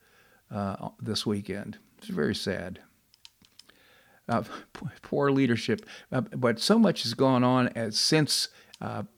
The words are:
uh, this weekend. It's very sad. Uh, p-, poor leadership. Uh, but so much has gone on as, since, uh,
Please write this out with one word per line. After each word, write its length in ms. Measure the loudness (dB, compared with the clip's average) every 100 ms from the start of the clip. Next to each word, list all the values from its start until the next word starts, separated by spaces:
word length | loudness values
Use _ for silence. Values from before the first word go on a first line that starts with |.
| _ _ _ _ -10
uh, 380 | -4 -4 -4 -10 -10
this 260 | -6 -4 -2
weekend. 540 | -4 -4 -8 -8 -14 _ _
It's 100 | -8
very 280 | -2 -2 -2
sad. 460 | -4 -6 -8 -12 -18 _ _ _ -20 _ _ _ -20 _ _ _ _ _ -4
Uh, 160 | -4 -4 -12 -16
p-, 140 | -14 -14 -12
poor 300 | -4 0 2
leadership. 560 | 4 4 2 0 -2 -4 -18 -4
Uh, 100 | -2
but 380 | -2 0 0 2
so 180 | 4 6
much 240 | 6 2
has 140 | -2 2
gone 280 | 4 4
on 260 | 4 4 2
as, 280 | -2 -4 0
since, 520 | 2 4 2 0 -4 -8 -20 -12
uh, 240 | -8 -8 -10